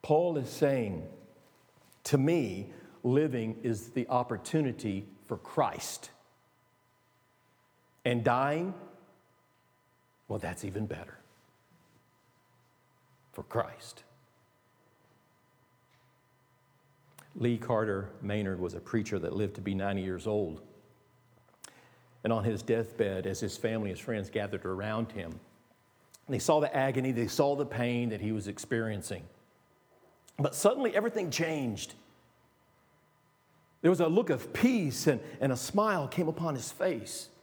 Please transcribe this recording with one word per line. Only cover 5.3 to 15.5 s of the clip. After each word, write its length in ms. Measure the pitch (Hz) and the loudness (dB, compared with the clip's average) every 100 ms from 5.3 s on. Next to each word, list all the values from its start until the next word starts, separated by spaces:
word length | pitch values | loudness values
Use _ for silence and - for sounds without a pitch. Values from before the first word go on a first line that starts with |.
| 107 | -10
Christ. 720 | - - 127 - - - - - _ _ _ _ _ _ _ _ _ _ _ _ _ _ _ _ _ _ | -4 0 0 0 -10 -10 -14 -20 _ _ _ _ _ _ _ _ _ _ _ _ _ _ _ _ _ _
And 180 | 123 120 | 0 2
dying, 520 | 117 120 139 151 180 185 - - - _ _ _ _ _ _ _ _ _ _ _ _ | 4 4 2 0 -2 -6 -14 -20 -20 _ _ _ _ _ _ _ _ _ _ _ _
well, 100 | 107 | -4
that's 240 | 85 90 | -4 -6
even 220 | 98 95 | -6 -4
better 320 | 107 80 - - - _ _ _ _ _ _ _ _ _ _ _ _ _ _ _ _ _ _ _ _ | -4 -6 -12 -18 -20 _ _ _ _ _ _ _ _ _ _ _ _ _ _ _ _ _ _ _ _
for 120 | - | -14
Christ." 600 | - - - - - - - _ _ _ _ _ _ _ _ _ _ _ _ _ _ | -6 -4 -4 -8 -18 -20 -20 _ _ _ _ _ _ _ _ _ _ _ _ _ _